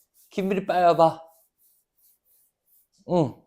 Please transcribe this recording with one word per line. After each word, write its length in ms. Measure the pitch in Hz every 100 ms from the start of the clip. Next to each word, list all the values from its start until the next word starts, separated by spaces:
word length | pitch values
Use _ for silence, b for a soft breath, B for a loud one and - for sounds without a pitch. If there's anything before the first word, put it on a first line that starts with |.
| _ _ _
김미리, 380 | - 190 190 190
빨리 160 | 180 170
와봐. 340 | 160 160 - - _ _ _ _ _ _ _ _ _ _ _ _ _ _ _ _ _ -
응, 320 | 175 131 -